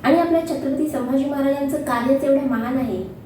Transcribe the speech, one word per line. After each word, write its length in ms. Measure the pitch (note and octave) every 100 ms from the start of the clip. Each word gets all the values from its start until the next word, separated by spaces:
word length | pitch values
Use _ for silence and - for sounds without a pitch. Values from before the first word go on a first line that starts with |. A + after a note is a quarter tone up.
आणि 160 | C4 E4
आपल्या 280 | E4+ E4 D#4+
छत्रपती 400 | C4+ C4+ C4+ D#4
संभाजी 380 | C4+ B3 C4+ C#4+
महाराजांचं 520 | C#4 C#4 C#4 C#4 C#4+
कार्यच 460 | - A#3+ B3 C4+
एवढं 240 | C#4+ C#4 C4+
महान 300 | A#3+ A#3 C4
आहे 460 | A#3 F#3 F#3+ -